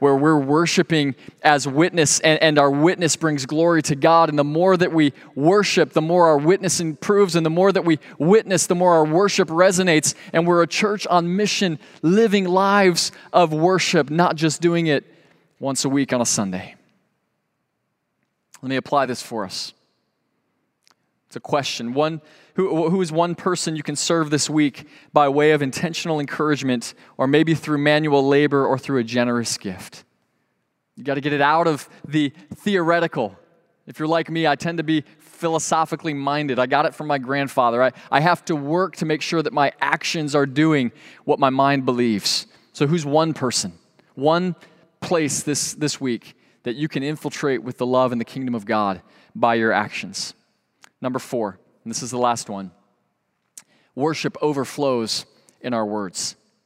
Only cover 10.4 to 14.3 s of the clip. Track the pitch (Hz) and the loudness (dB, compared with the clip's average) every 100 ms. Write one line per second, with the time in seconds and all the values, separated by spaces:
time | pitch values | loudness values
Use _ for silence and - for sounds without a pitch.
10.4 | 170 175 170 - 214 208 - 175 170 190 | 2 2 2 0 -2 -2 0 0 2 0
11.4 | 208 - 190 151 - - 156 202 226 202 | -2 0 -2 -4 -10 -4 2 4 4 2
12.4 | 180 185 196 202 190 170 - - - - | 2 2 4 4 4 2 -2 -8 0 2
13.4 | 170 156 175 185 - 175 135 156 175 | 4 2 2 2 0 0 0 2 0